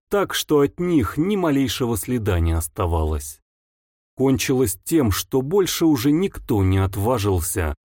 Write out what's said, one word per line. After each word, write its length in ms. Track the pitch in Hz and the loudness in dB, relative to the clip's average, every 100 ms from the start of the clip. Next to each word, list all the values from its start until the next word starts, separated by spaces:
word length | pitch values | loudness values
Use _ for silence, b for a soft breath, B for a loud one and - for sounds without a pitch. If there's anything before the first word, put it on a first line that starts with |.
| - | -2
так 220 | 202 185 | -2 -2
что 280 | - - 147 | -4 0 2
от 200 | 143 - | 2 0
них 380 | 180 165 98 - | 0 2 0 -2
ни 180 | 180 208 | -2 0
малейшего 640 | 170 139 131 - 120 113 | 0 2 0 -2 -2 -2
следа 420 | - 123 104 87 | -2 -4 0 0
не 120 | 82 | 0
оставалось. 880 | 82 - - 90 82 78 78 - - _ _ _ _ _ _ _ - | 0 -4 -4 -2 0 -2 -4 -8 -16 _ _ _ _ _ _ _ -2
Кончилось 600 | 131 131 - 131 120 - | 0 0 0 0 0 -2
тем, 300 | - 165 120 | -2 0 2
что 300 | 90 - 135 | 0 -2 -2
больше 420 | 135 202 180 - | 0 0 0 2
уже 260 | 165 139 135 | 2 2 2
никто 540 | 156 190 - - 110 | 0 -2 -6 -2 0
не 140 | 95 95 | 2 2
отважился 960 | 95 98 104 127 101 92 82 101 78 73 | 0 -2 -2 0 0 0 -2 -4 -4 -4